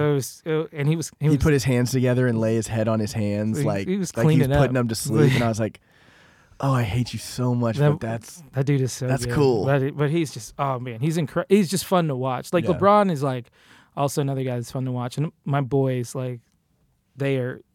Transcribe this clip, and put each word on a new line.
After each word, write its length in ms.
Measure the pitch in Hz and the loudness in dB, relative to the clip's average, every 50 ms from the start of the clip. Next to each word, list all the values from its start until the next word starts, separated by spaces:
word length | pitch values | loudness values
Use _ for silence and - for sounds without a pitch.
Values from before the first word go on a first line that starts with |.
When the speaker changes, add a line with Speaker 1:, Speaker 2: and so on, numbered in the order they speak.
| 151 147 147 | 0 2 0
Speaker 1:
was, 280 | 139 123 - - - _ | 0 -2 -6 -12 -12 _
it, 240 | 170 156 156 165 - | -4 -4 -4 -4 -6
and 160 | - 151 143 | -6 -2 0
he 80 | 147 160 | 0 0
was, 160 | 165 147 - - _ | 0 -2 -8 -6 _
he 60 | 139 | 2
Speaker 2:
He'd 40 | 151 156 | 2 2
Speaker 1:
was 60 | 135 - | 4 4
Speaker 2:
put 100 | 160 147 | 4 4
his 100 | 135 - | 4 4
hands 260 | 135 123 123 123 120 | 2 2 2 2 2
together 340 | 131 131 123 127 123 127 127 | 2 2 2 2 4 4 2
and 120 | 123 117 113 | 2 2 2
lay 160 | 110 110 113 | 2 2 0
his 120 | 113 107 | 0 -2
head 200 | - 110 113 110 | -2 -2 0 0
on 120 | 113 110 110 | 2 0 0
his 140 | 107 98 - | 0 -2 -2
hands, 440 | 113 104 104 104 104 107 110 110 151 | -2 -2 0 0 -2 -2 -2 -2 0
Speaker 1:
He, 40 | 143 | 0
Speaker 2:
like, 220 | - 101 98 98 | -2 -2 -2 -2
Speaker 1:
he 100 | - 185 | -2 -2
was 180 | 202 180 - - | -2 -4 -4 -2
Speaker 2:
like 80 | 113 117 | 2 2
he 140 | 156 156 | 4 4
was 0 | |
Speaker 1:
cleaning 200 | 156 147 131 139 | 4 4 4 4
Speaker 2:
putting 200 | 147 151 135 131 | 2 2 2 2
Speaker 1:
up. 40 | 127 | 0
Speaker 2:
him 60 | 123 113 | 0 0
to 60 | 113 | -2
sleep, 380 | - - 143 110 110 147 139 131 | -4 -4 0 2 4 4 4 4
Speaker 1:
<laughs> 20 | |
Speaker 2:
and 80 | 127 120 | 2 2
I 60 | 113 | 0
was 100 | 110 104 | 0 0
like, 200 | 113 98 - - _ _ _ _ _ _ _ - - _ _ _ _ _ - _ | -2 -4 -4 -10 _ _ _ _ _ _ _ -20 -20 _ _ _ _ _ -10 _
"Oh, 120 | 139 139 135 | -2 0 0
I 100 | 123 117 | 0 0
hate 300 | 98 101 127 120 - - | -2 -2 -2 -2 -4 -6
you 60 | 104 | -10
so 340 | - - - - 123 127 123 | -10 -10 -6 -4 -2 -2 0
much," 220 | 123 120 117 110 | 0 0 -2 0
Speaker 1:
That, 140 | 135 147 147 | 2 2 2
Speaker 2:
but 80 | 143 - | 2 0
that's 440 | - 113 113 117 - - - 180 156 - - | -4 -6 -8 -8 -10 -16 -20 -20 -20 -6 -4
Speaker 1:
that 120 | 131 139 | -2 0
dude 160 | 147 143 135 | 2 2 2
is 100 | 131 123 - | 0 -2 -4
so 140 | - 127 | -6 -2
Speaker 2:
that's 180 | 127 123 113 120 | -2 -2 -2 -2
Speaker 1:
good. 80 | 120 120 | -2 2
Speaker 2:
cool. 300 | 156 143 131 120 104 - | 4 4 4 4 2 2
Speaker 1:
But 160 | 135 143 139 131 | 2 2 2 0
it, 140 | 143 - | -2 -2
but 120 | 143 147 143 | -2 -2 0
he's 220 | 156 170 165 - - | 0 -2 -2 -4 -6
just, 200 | 120 - - - | -12 -14 -14 -8
oh 220 | - 143 139 131 123 | -4 -4 -4 -2 -4
man, 200 | 123 127 117 110 | -6 -10 -6 -4
he's 180 | 139 160 156 | -2 -2 0
incre-, 280 | 175 156 - - 170 - - | -2 -4 -2 -4 -4 2 4
he's 200 | 196 214 196 139 | 4 4 4 2
just 160 | 190 - - | -2 -4 -2
fun 220 | - 190 180 165 | 0 0 0 2
to 80 | 151 135 | 0 -2
watch. 380 | 123 131 131 127 127 - - - | -2 -2 -4 -4 -6 -6 -2 0
Like, 120 | 175 - | 0 2
Speaker 2:
Yeah. 60 | 185 170 | 0 0
Speaker 1:
LeBron 380 | 131 190 202 208 208 202 190 | 4 4 6 6 6 4 2
is, 100 | 165 135 143 | 0 0 -2
like, 260 | 139 127 127 117 - _ _ _ _ - - _ _ _ | -2 -2 -4 -8 -12 _ _ _ _ -20 -20 _ _ _
also 240 | 147 143 139 - 156 | -2 -2 -2 0 -2
another 220 | 143 139 139 135 131 | -2 -2 -2 -2 -4
guy 120 | 131 123 | -4 -4
that's 160 | 123 120 - | -4 -6 -6
fun 140 | - 135 131 | -6 -6 -4
to 60 | 131 | -4
watch. 260 | 127 123 123 123 - | -4 -4 -6 -6 -4
And 140 | 139 147 170 - _ _ | -4 -4 -4 -6 _ _
my 160 | - 139 143 | -2 -2 -2
boys, 540 | 139 117 139 139 135 131 127 127 120 - - | 0 0 0 2 2 2 0 -2 -4 -6 -6
like, 240 | 139 127 127 123 120 _ _ _ _ _ _ _ _ _ _ _ _ _ _ _ | -8 -8 -8 -8 -12 _ _ _ _ _ _ _ _ _ _ _ _ _ _ _
they 200 | 127 139 139 135 | -4 -2 0 0
are 240 | 131 123 127 - - - _ | 0 -2 -4 -8 -10 -16 _